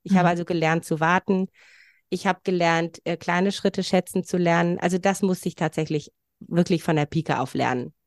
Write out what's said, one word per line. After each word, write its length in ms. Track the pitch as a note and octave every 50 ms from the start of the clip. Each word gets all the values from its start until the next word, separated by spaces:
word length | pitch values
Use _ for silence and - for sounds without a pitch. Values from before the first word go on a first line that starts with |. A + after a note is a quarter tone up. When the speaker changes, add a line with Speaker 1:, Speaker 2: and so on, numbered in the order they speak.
| _
Speaker 1:
Ich 100 | E3+ F#3+
habe 120 | F#3 F3
Speaker 2:
Mhm. 60 | F3
Speaker 1:
also 140 | F3 E3+ E3+
gelernt 400 | - F3+ E3 D#3+ D#3+ E3 E3 -
zu 160 | - E3 D3+
warten. 480 | D#3+ E3 F3+ F#3+ - - G3 F#3 F#3+ - _ _ - - - - - _ _ _ _ _
Ich 160 | F3+ F3+ -
habe 140 | G3 F#3 - _
gelernt, 560 | G3 F#3 F3 E3+ E3 E3 E3 E3+ E3 E3 - -
äh, 120 | E3+ F3
kleine 360 | E3 - - F3 F3+ F#3+ G3+ -
Schritte 300 | - - G3 - - F3+
schätzen 420 | - - F#3 - - - F#3+ F3
zu 120 | - -
lernen. 420 | F3+ F3 E3+ E3+ E3+ E3+ E3+ F3 -
Also 200 | - F3+ F3+ F3+
das 240 | - G3 F#3+ - -
musste 260 | F#3 F#3 - - F3+
ich 60 | -
tatsächlich 580 | - E3+ E3 - - D#3 - D#3 D3 - - _ _ _ _ _ _
wirklich 420 | - - E3 E3+ F3 - F#3 D#3 -
von 140 | - D#3+
der 100 | D3+ D3
Pike 340 | - - E3 D#3 - C#3+ A#2
auf 140 | C3 - -
lernen. 380 | C3+ B2+ A#2+ B2+ B2 A#2+ D#3 - _ _